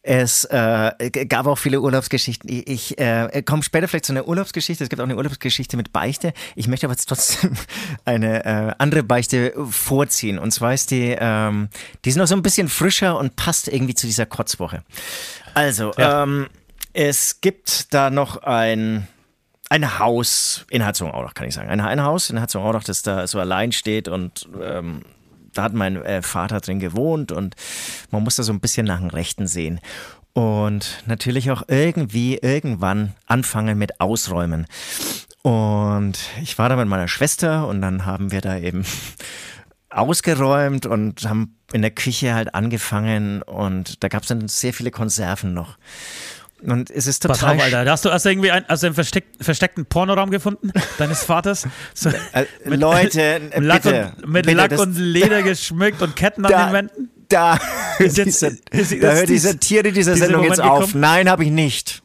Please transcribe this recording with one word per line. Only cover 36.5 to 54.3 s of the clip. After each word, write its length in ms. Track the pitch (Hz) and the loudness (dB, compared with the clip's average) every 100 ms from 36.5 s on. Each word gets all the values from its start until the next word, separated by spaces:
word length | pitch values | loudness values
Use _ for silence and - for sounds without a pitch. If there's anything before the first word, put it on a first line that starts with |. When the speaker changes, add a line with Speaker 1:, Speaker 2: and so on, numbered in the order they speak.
| - | -2
Speaker 1:
war 100 | 117 | 0
da 60 | 127 | 2
mit 120 | 107 | 2
meiner 200 | 95 90 | 0 -2
Schwester 600 | - 147 - 170 156 147 | 0 -2 0 0 0 0
und 140 | 98 | -2
dann 240 | 95 95 92 | -2 -2 -4
haben 260 | 95 98 | -4 -4
wir 100 | 98 | -4
da 160 | 95 92 | -4 -4
eben 240 | 87 90 95 | -4 -4 -6
<laughs> 1040 | - - - - - - - - _ _ | -8 -12 -16 -16 -16 -18 -20 -20 _ _
ausgeräumt 960 | - 120 170 - 143 135 143 139 139 127 | -2 0 0 0 2 4 4 2 0 0
und 420 | 110 107 - 110 | 0 0 -4 -2
haben 280 | 107 110 _ _ | -2 -2 _ _
in 100 | 117 | 0
der 100 | 110 | 0
Küche 420 | 110 127 117 131 | 0 -4 -2 0
halt 220 | 113 113 - | 0 -2 -2
angefangen 840 | 113 113 - 104 110 107 104 101 | -2 -2 -2 -2 0 0 -2 -4
und 600 | - 95 98 92 90 - | -8 -4 -2 -2 -6 -6
da 40 | 98 | -4
gab's 200 | 101 - | -4 -4
dann 200 | 117 107 | -4 -2
sehr 260 | - 127 | -4 -4
viele 180 | 120 120 | -4 -6
Konserven 600 | - 110 - 90 98 98 | -4 -4 -2 -2 -2 -4
noch. 240 | 87 82 - - - - - - - - _ - | -4 -8 -14 -20 -18 -16 -14 -16 -18 -20 _ -2
Und 240 | 123 127 | -2 -2
es 180 | - 135 | -4 -2
ist 200 | 135 180 | 0 0
Speaker 2:
Pass 120 | 127 | 2
Speaker 1:
total 180 | 143 147 | 2 4
Speaker 2:
auf, 60 | |
Alter. 280 | 135 123 127 | 2 2 2
Hast 140 | 151 196 | 2 2
du, 60 | |
hast 120 | 170 | 2
du 60 | 202 | 2
irgendwie 200 | 190 190 | 4 4
ein, 120 | 175 - | 2 2
hast 140 | 160 | 0
du 40 | 175 | 2
einen 60 | 151 | 0
versteck-, 300 | 151 - - - | 0 -2 -4 -6
versteckten 440 | - 156 185 - 143 | -2 0 0 -2 -2
Pornoraum 440 | 175 185 196 196 | 0 2 2 2
gefunden 400 | 190 202 208 202 185 | 0 -2 -2 -2 0
Speaker 1:
<laughs> 140 | - - | -2 -2
Speaker 2:
deines 260 | 151 156 - | -2 -2 0
Vaters? 420 | 170 196 202 135 - - | 2 2 -2 -4 -10 -14
So, 160 | - 160 135 131 | -2 0 0 -2
Speaker 1:
Äh, 140 | 127 139 - - | -2 -2 -6 -2
Speaker 2:
mit 140 | 139 | 2
Speaker 1:
Leute, 640 | 156 175 185 160 151 160 151 | 4 6 4 4 2 2 -2
Speaker 2:
<laughs> 80 | 151 | 0
mit 80 | 147 | 4
Lack 180 | 185 | 4
Speaker 1:
bitte, 300 | 156 127 98 - | 4 2 0 -8
Speaker 2:
und, 60 | 143 | 0